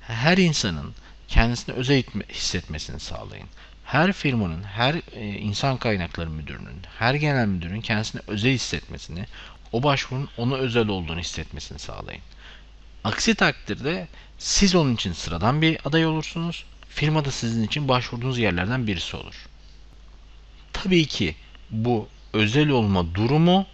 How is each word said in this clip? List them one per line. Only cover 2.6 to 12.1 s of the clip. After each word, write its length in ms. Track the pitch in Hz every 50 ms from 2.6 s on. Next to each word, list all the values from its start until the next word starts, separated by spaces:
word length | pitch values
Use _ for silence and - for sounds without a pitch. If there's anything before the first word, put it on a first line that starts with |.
| - - 76 78 - - - 71
sağlayın. 480 | - - 58 55 53 50 50 50 50 50 - - - - - - -
Her 300 | - - 160 165 196 196
firmanın, 500 | - - 147 127 117 104 87 80 85 101
her, 320 | 101 95 107 120 135 156
e, 300 | 175 - - - 113 110
insan 520 | 104 101 - 107 107 101 - - 139 131
kaynakları 520 | 120 - 120 104 95 87 82 - 87 82 80
müdürünün, 480 | 78 78 73 69 69 53 50 - 62 85 - - - -
her 140 | 110 120 135
genel 340 | 147 151 151 143 131 117
müdürün 340 | 104 95 90 82 85 95 113
kendisini 400 | 113 - 110 104 110 - - - -
özel 240 | - 104 104 104 127
hissetmesini, 760 | 135 117 - - - 73 - - 69 71 - - 80 87 107 - - - - - - - - -
o 120 | - 120 135
başvurunun 460 | 147 139 131 - - 131 131 143 - -
ona 180 | 117 117 123 139
özel 320 | 131 131 123 113 120 113
olduğunu 320 | 104 101 92 85 78 82 85
hissetmesini 600 | 87 - - - 78 - - 71 - - - 78
sağlayın. 420 | - - 55 50 - -